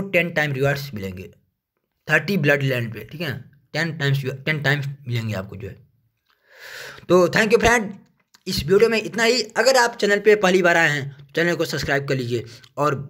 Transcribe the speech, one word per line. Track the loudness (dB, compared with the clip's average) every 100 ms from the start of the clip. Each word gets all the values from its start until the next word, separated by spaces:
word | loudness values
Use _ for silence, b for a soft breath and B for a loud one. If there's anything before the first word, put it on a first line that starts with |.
| 0
टेन | 0 0
टाइम | -2 -2
रिवार्ड्स | 0 -2 -2 -6
मिलेंगे, | -10 -10 -10 -16 _ _ _ _ _ _ _ -2
थर्टी | 0 2 0
ब्लड | 2 2
लैंड | 0 -2 -4
पे, | -10
ठीक | -14 -10
है | -8
ना, | -8 -12 _ _
टेन | -6 -4 -2
टाइम्स, | -2 0 -2 -6 -4
टेन | -2
टाइम्स | 0 -2 -4 -10 -6
मिलेंगे | -6 -4 -6
आपको | -8 -12
जो | -14
है। | -16 _ _ _ _ _ B B B B B B B 2
तो | 4 4
thank | 2 4
you | 4
फ्रेंड, | 4 2 0 -10 _ _ _ _ -8
इस | -6
वीडियो | 2 4 4
में | 2
इतना | -2 0
ही। | 0 0 0 0
अगर | 2 4
आप | 2 0
चैनल | 0 2
पे | 4 4
पहली | 4 4
बार | 4 4
आए | 2
हैं | 0 -6
तो | -12 -8 -2
चैनल | 0 -2
को | -4
सब्सक्राइब | -4 -2 -2 -2
कर | -4
लीजिए | -2 -6 -6 B B -2
और | -2 -2